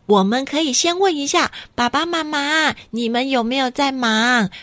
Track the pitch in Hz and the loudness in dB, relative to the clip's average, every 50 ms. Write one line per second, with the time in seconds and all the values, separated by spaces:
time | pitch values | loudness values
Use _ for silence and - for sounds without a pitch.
0 | _ - 208 202 196 196 233 262 269 - - 302 330 285 247 - - 339 349 359 | _ 2 4 4 4 2 0 -2 -2 -2 -2 -2 0 0 0 0 0 0 2 2
1 | 392 392 330 285 277 277 - 349 277 - - - - - _ - 180 - - 294 | 2 2 2 0 -2 -2 0 0 0 0 -4 -8 -20 -12 _ -2 -2 -2 0 -2
2 | 320 349 339 330 311 302 302 285 285 285 311 320 311 285 214 - - - - 226 | -2 -2 -2 -4 -4 -4 -4 -4 -2 0 0 0 0 0 -2 -4 -8 -10 -6 -4
3 | 240 226 233 240 254 269 269 247 226 226 254 269 262 247 254 - 285 277 269 262 | -2 -2 0 0 0 0 0 0 0 0 0 0 -2 -2 0 0 0 0 0 0
4 | 247 226 220 220 226 247 247 240 208 180 - - | 0 0 2 2 2 2 2 2 2 0 -2 -8